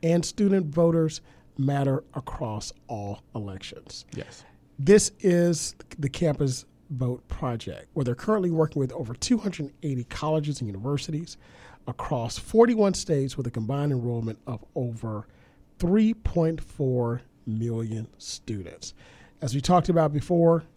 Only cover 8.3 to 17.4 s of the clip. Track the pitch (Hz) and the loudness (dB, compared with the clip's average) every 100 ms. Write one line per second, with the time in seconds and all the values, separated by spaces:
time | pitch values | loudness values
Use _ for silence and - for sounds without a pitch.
8.3 | 214 180 160 156 151 131 127 110 123 - | 0 2 2 2 2 -4 -4 -8 -8 0
9.3 | 240 208 180 143 - 151 131 120 - 151 | 0 0 -4 -8 -8 -6 -4 -6 -6 0
10.3 | 156 147 139 113 98 117 143 - 151 165 | 0 0 -4 -6 -6 -4 -4 -4 -8 -8
11.3 | - - - - - - 120 - 135 117 | -16 -20 -20 -20 -18 -12 -8 -4 -4 -4
12.3 | - - 220 233 226 202 180 - 151 135 | -8 0 6 6 8 2 2 -2 0 -2
13.3 | - 123 117 110 139 147 131 120 117 113 | -4 -6 -4 -4 -2 0 0 -2 -4 -6
14.3 | 110 - 120 - - 123 113 113 107 - | -8 -10 -12 -8 -6 -6 -6 -8 -8 -10
15.3 | - _ _ _ _ 170 202 220 226 - | -20 _ _ _ _ 2 4 4 2 -2
16.3 | - 160 160 - - 139 127 117 120 - | 2 2 0 -8 -2 0 2 0 -2 -6
17.3 | _ | _